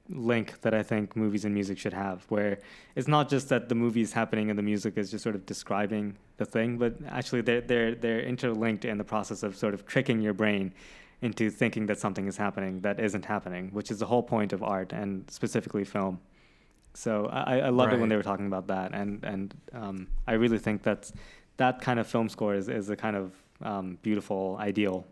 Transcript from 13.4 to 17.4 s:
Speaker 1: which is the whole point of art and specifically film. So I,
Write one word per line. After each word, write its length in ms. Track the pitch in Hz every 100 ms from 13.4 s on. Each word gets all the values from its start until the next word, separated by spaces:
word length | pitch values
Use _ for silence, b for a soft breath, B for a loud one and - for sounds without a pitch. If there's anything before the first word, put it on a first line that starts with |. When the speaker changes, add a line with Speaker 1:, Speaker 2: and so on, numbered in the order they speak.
| 92 90 92
Speaker 1:
which 200 | 104 101
is 80 | 104
the 60 | 104
whole 160 | 120
point 280 | 117 113 101
of 120 | 98
art 280 | 107 98 92
and 360 | 165 101 95 -
specifically 540 | - 113 117 - 104
film. 360 | 98 104 95 92 - b b b b b b -
So 320 | 120 107 104
I, 140 | 131